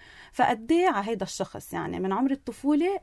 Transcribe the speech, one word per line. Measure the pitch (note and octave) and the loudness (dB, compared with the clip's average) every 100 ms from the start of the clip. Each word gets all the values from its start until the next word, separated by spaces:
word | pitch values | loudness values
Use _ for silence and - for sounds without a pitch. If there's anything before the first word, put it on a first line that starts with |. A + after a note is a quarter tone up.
| - - - | -20 -20 -14
فقديه | - B3 A#3+ A3+ E4 F4+ | 0 2 2 2 4 4
على | A3 G3+ | 2 -2
هيدا | A3+ | -4
الشخص | F#3 - F#3+ G3+ - | -4 -6 -8 -8 -10
يعني | E3+ F3 F3 | -6 -6 -4
من | F#3+ | -2
عمر | G3 C4 | 0 0
الطفولة | C4+ - A#3 C#4 D4 F4 G4 | 0 -6 -6 0 2 2 -2